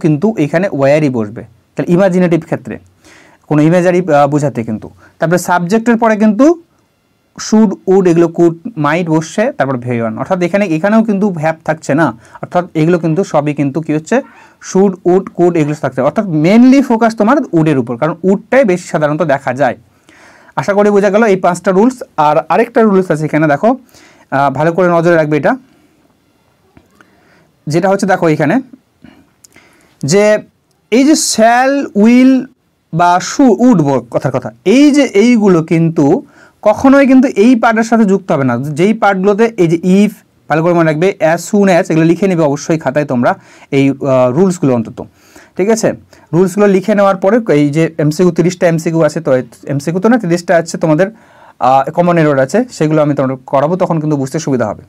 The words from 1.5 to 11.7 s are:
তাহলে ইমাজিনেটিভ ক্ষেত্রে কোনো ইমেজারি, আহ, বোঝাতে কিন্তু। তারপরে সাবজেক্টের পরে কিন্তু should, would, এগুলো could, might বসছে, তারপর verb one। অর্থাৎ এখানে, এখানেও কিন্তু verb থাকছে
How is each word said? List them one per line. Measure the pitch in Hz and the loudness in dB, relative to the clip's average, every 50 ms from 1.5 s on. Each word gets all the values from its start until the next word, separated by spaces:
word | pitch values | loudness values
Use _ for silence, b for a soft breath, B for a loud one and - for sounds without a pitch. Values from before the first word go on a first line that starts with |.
| _ _ _ _ _ | _ _ _ _ _
তাহলে | - 143 - | -8 -4 -2
ইমাজিনেটিভ | 175 180 202 190 175 185 180 175 170 160 160 - | 0 2 2 2 2 0 0 0 0 -2 -2 -6
ক্ষেত্রে | 143 117 - 113 85 - - _ b b b b b b b b b b b - | -8 -8 -8 -12 -16 -16 -18 _ b b b b b b b b b b b -2
কোনো | 151 151 147 160 | 0 2 2 2
ইমেজারি, | 175 180 175 185 175 180 | 2 2 2 2 0 0
আহ, | 175 160 147 143 147 139 | 0 0 2 2 2 2
বোঝাতে | 147 147 151 139 - 123 110 117 | 0 -2 -2 -4 -4 -6 -6 -6
কিন্তু। | 110 101 - - b b b b b _ | -8 -10 -10 -16 b b b b b _
তারপরে | 165 160 180 175 | -4 -2 -2 -2
সাবজেক্টের | - - 180 175 175 170 214 226 226 240 233 220 | -2 -2 -2 -2 -2 -2 -2 0 0 0 0 2
পরে | 233 220 220 | 0 0 0
কিন্তু | 196 220 220 196 214 269 320 349 330 - _ _ _ _ _ _ _ _ _ _ _ _ _ _ - - | 2 0 0 2 4 2 2 2 0 -6 _ _ _ _ _ _ _ _ _ _ _ _ _ _ -16 -6
should, | - 214 214 220 190 - - _ 190 | 0 2 2 2 2 0 -4 _ 0
would, | 185 196 180 180 | 2 2 2 2
এগুলো | 165 170 170 165 165 | 2 2 0 0 0
could, | - 170 170 165 165 - - - 156 147 | 0 0 0 0 -2 -8 -12 -6 -4 -2
might | 143 156 180 180 165 156 | -2 -2 -2 -2 -2 -2
বসছে, | 160 160 - - - 214 277 - - | -2 -4 -4 -4 -4 -4 -2 -4 -4
তারপর | 135 135 131 123 120 | -4 -4 -4 -6 -6
verb | 123 123 117 113 | -6 -4 -4 -4
one। | 110 110 113 | -6 -6 -8
অর্থাৎ | 131 - 190 180 | -6 -6 -4 -4
এখানে, | 175 175 185 202 208 180 156 | -2 -2 -2 -2 -2 -2 -2
এখানেও | 160 175 202 220 226 220 233 | -2 -2 0 0 0 0 0
কিন্তু | 202 190 214 208 180 160 | -2 -2 -2 -4 -4 -4
verb | 151 160 160 - - | -4 -4 -6 -4 -6
থাকছে | - | -6